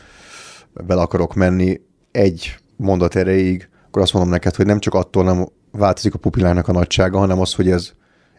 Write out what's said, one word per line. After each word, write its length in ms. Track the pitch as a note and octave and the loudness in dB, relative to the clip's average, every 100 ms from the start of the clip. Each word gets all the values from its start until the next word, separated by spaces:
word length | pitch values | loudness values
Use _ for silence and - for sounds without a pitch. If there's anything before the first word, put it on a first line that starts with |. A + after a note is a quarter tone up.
| - - - - - - _ - F2 | -20 -20 -20 -20 -20 -20 _ -12 -2
bele 140 | F2+ | 0
akarok 340 | E2+ F#2 E2+ | 0 0 -2
menni 460 | - F#2 F#2 F#2 F#2+ _ _ _ | 0 2 2 0 -2 _ _ _
egy 460 | - G2 E2 - - _ - | 0 0 0 -8 -16 _ -6
mondat 380 | G2 F#2 F2 | -2 0 0
erejéig, 540 | F#2+ F#2 F#2+ F#2 F#2 - _ _ | 0 0 2 0 -2 -8 _ _
akkor 160 | - | -2
azt 100 | F#2 | 0
mondom 180 | G2 F2+ | 2 0
neked, 240 | F2 F#2 | 0 -2
hogy 120 | - G2 | 0 0
nem 120 | G#2 | 0
csak 140 | G2 | 0
attól 300 | F#2+ F2+ G2 | -2 -2 0
nem 240 | F#2 F2+ F#2 _ _ | 0 0 -4 _ _
változik 440 | G#2 G2+ F2+ G#2+ | -2 0 0 -4
a 40 | - | -2
pupillának 500 | G#2 - F2+ F2 E2+ | -2 0 2 2 0
a 40 | |
nagysága, 460 | F#2 F2+ - F#2 F#2+ | 0 0 0 0 2
hanem 220 | G2 F#2 | 0 0
az, 140 | F2+ | -2
hogy 160 | - F#2 | 0 0
ez, 220 | F2 - _ _ _ _ | 0 -2 _ _ _ _